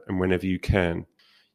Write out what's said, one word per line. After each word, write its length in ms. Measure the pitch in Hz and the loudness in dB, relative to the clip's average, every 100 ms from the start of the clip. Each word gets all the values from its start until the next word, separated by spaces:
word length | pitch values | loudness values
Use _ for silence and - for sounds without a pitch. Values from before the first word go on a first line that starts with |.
| - | -6
and 120 | 95 | -2
whenever 260 | 92 92 92 | 0 0 0
you 120 | 92 | -2
can. 480 | - 101 85 85 87 _ _ _ _ | 0 2 2 0 -8 _ _ _ _